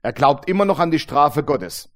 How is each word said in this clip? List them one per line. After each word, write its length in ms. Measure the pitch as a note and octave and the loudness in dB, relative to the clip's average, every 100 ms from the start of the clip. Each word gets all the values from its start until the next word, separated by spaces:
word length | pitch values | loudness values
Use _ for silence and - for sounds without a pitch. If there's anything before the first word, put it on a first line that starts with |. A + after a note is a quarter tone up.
Er 120 | A#2 | -8
glaubt 340 | A#2+ C#3 C#3 - | 2 2 2 -2
immer 160 | F#3 | 0
noch 160 | G3+ F3 | 0 2
an 120 | E3+ | 0
die 80 | D#3+ | 0
Strafe 440 | - C3 D3 D3+ | 0 2 2 2
Gottes. 500 | D3 C3+ F2+ - - | -2 -4 -4 -14 -18